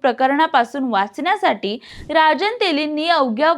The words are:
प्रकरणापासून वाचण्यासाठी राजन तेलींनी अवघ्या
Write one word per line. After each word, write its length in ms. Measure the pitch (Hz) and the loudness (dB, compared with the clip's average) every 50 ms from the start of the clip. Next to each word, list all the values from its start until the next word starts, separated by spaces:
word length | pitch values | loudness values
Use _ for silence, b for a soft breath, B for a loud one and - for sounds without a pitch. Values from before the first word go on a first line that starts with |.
प्रकरणापासून 840 | - 262 233 240 262 262 277 285 320 320 320 262 240 233 - 285 269 | -2 0 0 2 0 2 2 2 2 2 2 2 0 0 -2 -6 -4
वाचण्यासाठी 920 | 254 220 190 196 208 - - 285 349 403 415 415 330 254 196 - 196 208 247 B B B B B B | -2 -2 -2 -2 -4 -6 -6 -4 -2 -2 0 0 -2 -2 -2 -4 -6 -8 -8 B B B B B B
राजन 460 | 302 320 311 311 311 269 359 415 466 494 | 2 2 4 4 2 2 0 -2 -2 -2
तेलींनी 460 | 453 370 311 277 311 302 302 302 311 339 | -2 0 0 -2 -2 -4 -4 -2 0 0
अवघ्या 420 | 339 320 269 254 220 214 302 320 330 | 2 2 0 0 0 0 2 2 2